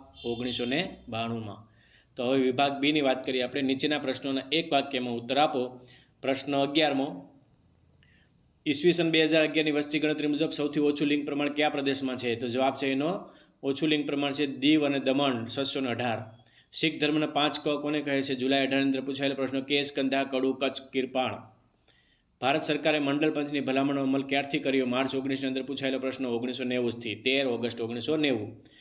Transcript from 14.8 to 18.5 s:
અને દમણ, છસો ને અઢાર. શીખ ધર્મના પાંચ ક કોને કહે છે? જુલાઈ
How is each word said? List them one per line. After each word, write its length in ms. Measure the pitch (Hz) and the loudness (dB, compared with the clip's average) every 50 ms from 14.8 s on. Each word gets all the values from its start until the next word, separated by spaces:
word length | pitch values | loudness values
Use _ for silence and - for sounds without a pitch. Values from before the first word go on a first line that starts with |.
| 147 | 4
અને 140 | 139 139 135 | 2 0 0
દમણ, 440 | 127 135 131 139 143 139 127 113 113 | 0 0 2 2 2 2 0 0 -4
છસો 360 | 113 - 139 135 - - 139 | -6 -4 -4 -4 -2 -2 -4
ને 80 | 135 123 | -2 -2
અઢાર. 460 | 117 113 123 120 113 107 110 - - - - _ _ _ _ _ - | -2 -2 -2 -2 -2 -4 -6 -10 -16 -20 -20 _ _ _ _ _ -4
શીખ 280 | - 156 160 156 - | -2 0 0 0 0
ધર્મના 260 | 151 147 156 156 151 | 0 2 2 2 0
પાંચ 340 | 147 - 143 147 151 139 - | 0 0 2 0 0 0 -2
ક 80 | - 156 | -2 -2
કોને 320 | 147 - 147 147 151 147 | -2 -2 -2 -2 -2 -2
કહે 220 | 139 143 139 139 135 | -2 0 0 0 0
છે? 120 | 143 135 | -2 -2
જુલાઈ 320 | 123 127 135 | -2 0 2